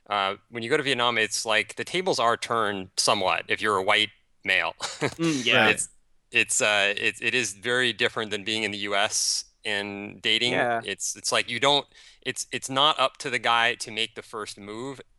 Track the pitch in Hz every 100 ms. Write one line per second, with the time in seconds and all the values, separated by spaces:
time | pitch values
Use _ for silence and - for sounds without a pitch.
0 | - 101 95 101 _ 117 113 151 135 123
1 | 120 117 107 - 117 107 107 - 120 175
2 | 185 135 117 113 - 117 104 98 92 -
3 | - 107 92 85 - 101 107 98 95 104
4 | 107 _ _ _ 98 92 82 - - -
5 | 139 - 165 143 120 110 107 104 - _
6 | _ _ _ 117 110 - 113 104 101 104
7 | 113 - 120 123 110 98 120 123 123 107
8 | 120 - 110 104 98 110 107 101 101 98
9 | 104 - - - - _ 110 101 101 101
10 | 101 98 113 110 120 92 120 117 98 95
11 | - - - 113 104 117 135 143 - -
12 | - - 131 127 - 123 - 135 147 156
13 | 131 - 143 123 117 117 117 117 - 107
14 | 113 - - 113 104 - 101 107 131 131
15 | -